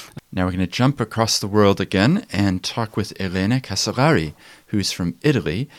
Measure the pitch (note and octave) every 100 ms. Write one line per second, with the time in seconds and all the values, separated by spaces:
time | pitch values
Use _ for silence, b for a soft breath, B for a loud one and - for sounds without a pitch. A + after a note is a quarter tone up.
0 | B B - F#2+ F#2 F2+ F2+ - B2+ -
1 | A#2 - A2+ - G#2 G#2 G2+ F#2 F#2+ F#2
2 | A2 F3 - F#2+ G2+ F#2 - - A2 -
3 | G2+ - F#2+ F#2 G2 B2+ - G2 - G#2
4 | D3 B2+ D#2 - B B B G#2+ F#2+ -
5 | F2 - D3+ C3 D#2 F2 C#3